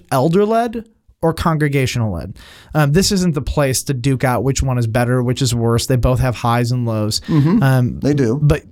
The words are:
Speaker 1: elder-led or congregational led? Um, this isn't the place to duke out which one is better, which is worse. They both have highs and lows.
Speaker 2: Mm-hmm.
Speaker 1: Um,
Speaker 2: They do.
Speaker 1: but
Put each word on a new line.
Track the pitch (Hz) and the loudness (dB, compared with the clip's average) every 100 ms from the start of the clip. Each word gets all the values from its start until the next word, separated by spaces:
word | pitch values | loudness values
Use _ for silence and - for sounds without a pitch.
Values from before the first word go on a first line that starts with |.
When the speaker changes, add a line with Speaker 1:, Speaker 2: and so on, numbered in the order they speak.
| - | -4
Speaker 1:
elder-led | 135 156 185 208 226 240 226 - _ _ - | 0 2 2 2 0 -2 -6 -14 _ _ -4
or | 165 | -4
congregational | 160 170 151 147 139 127 120 110 | -2 -2 0 0 0 -2 -2 -4
led? | 85 95 - - - - 156 | -4 -10 -16 -20 -20 -6 0
Um, | 143 | 2
this | 175 190 | 2 2
isn't | 196 180 | 0 0
the | 147 | -2
place | 123 151 139 120 | -4 -2 0 -2
to | - | -4
duke | 127 139 127 131 | -4 -2 0 0
out | 117 | 0
which | 127 - | -2 -2
one | 131 123 | -2 -2
is | 113 | 0
better, | 120 123 127 | 0 0 0
which | 123 123 | 0 0
is | 127 120 | -2 0
worse. | 117 117 - | 0 0 0
They | 127 | 0
both | 127 123 | 2 0
have | 127 110 | 0 -2
highs | 120 120 120 | 0 0 0
and | 127 117 | -2 -2
lows. | 110 107 - | -2 -2 -4
Speaker 2:
Mm-hmm. | - 160 147 220 | 0 2 4 4
Speaker 1:
Um, | 135 131 123 69 | 4 2 0 -2
Speaker 2:
They | 135 | 0
do. | 143 117 143 | 2 2 2
Speaker 1:
but | 147 - - | 2 0 -2